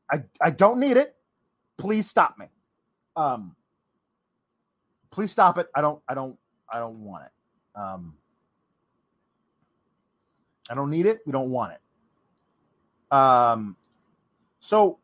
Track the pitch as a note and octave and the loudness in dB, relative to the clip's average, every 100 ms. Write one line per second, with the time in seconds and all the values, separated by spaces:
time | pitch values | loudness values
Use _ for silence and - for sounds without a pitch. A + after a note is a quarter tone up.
0 | - D3+ B2+ _ D#3+ C#3+ G3 B3 C#4 B3 | -8 -8 -8 _ -2 4 4 4 4 4
1 | D4 - _ _ _ _ _ - F#3+ G#3+ | 2 -4 _ _ _ _ _ -10 -4 -2
2 | - - D#3 - F#2+ _ _ _ _ _ | 0 0 0 -2 -20 _ _ _ _ _
3 | _ - D3 B2 F#2 - _ _ _ _ | _ -4 -4 -4 -10 -20 _ _ _ _
4 | _ _ _ _ _ _ _ _ _ _ | _ _ _ _ _ _ _ _ _ _
5 | _ - G3+ - F#3 F3 E3+ C#3 D3 D3+ | _ -8 -6 2 2 2 -4 -2 -2 -4
6 | - C3+ C3 B2 _ _ _ A#2 A#2 A2+ | -8 -10 -10 -14 _ _ _ -10 -10 -12
7 | G#2 F2 C2+ _ _ _ _ G#2 G2 F#2+ | -18 -18 -20 _ _ _ _ -14 -12 -12
8 | E2+ D2+ _ _ _ _ _ _ _ _ | -16 -20 _ _ _ _ _ _ _ _
9 | _ _ _ _ _ _ _ _ _ _ | _ _ _ _ _ _ _ _ _ _
10 | _ _ _ _ _ _ - B2 C#3 D#3+ | _ _ _ _ _ _ -12 -8 -4 0
11 | F#3 A3 D#3 C3+ C3 B2+ G#2 E2 _ _ | 0 0 -4 -4 -4 -4 -6 -10 _ _
12 | _ _ _ _ _ _ _ _ _ _ | _ _ _ _ _ _ _ _ _ _
13 | _ C#3 C3+ B2+ B2 A2+ G#2+ F#2 _ _ | _ 4 6 6 4 0 -6 -14 _ _
14 | _ _ _ _ _ _ - G#3+ G#3 - | _ _ _ _ _ _ -2 2 2 0